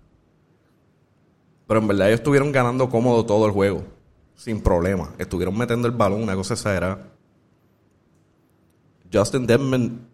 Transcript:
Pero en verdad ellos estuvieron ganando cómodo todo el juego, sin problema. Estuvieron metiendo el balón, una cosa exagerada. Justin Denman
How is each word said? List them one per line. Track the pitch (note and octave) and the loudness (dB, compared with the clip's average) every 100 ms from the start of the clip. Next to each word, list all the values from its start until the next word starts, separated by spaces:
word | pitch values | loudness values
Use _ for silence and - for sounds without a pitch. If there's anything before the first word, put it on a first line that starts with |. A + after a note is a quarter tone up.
| _ _ _ _ _ _ _ _ _ _ _ _ _ _ _ _ - | _ _ _ _ _ _ _ _ _ _ _ _ _ _ _ _ -2
Pero | A2 | 0
en | G#2+ | 2
verdad | G2+ F#2+ | 2 2
ellos | A#2 | 2
estuvieron | D3+ C#3+ C#3+ | 2 2 2
ganando | C3+ A#2+ B2+ B2+ | 0 0 0 0
cómodo | A#2+ B2 A#2 G#2+ | 0 2 2 2
todo | G#2 G#2+ | 2 2
el | |
juego, | G2+ G2 F2 - - _ _ _ | 2 0 0 -8 -18 _ _ _
sin | _ - G#2 | _ -10 -2
problema. | - F2+ F2 F#2+ D#2+ - | 0 2 0 -2 -6 -10
Estuvieron | F#2 F2+ F2+ G2 | -8 -4 -4 -2
metiendo | A#2+ A#2+ A#2+ | -2 -2 -2
el | |
balón, | A#2+ G2+ G#2 | 0 0 0
una | A2+ F#2+ | -4 -4
cosa | F#2 A2+ | -4 -4
exagerada. | G#2+ F#2 F2+ G2 - _ _ _ _ _ _ _ _ _ _ _ _ _ _ _ _ _ _ _ - | -2 -2 -2 -6 -12 _ _ _ _ _ _ _ _ _ _ _ _ _ _ _ _ _ _ _ -4
Justin | G#2 G2 C#3 A#2 | 0 2 0 2
Denman | A#2+ C3+ C3 A2+ - - | 2 2 0 -2 -4 -18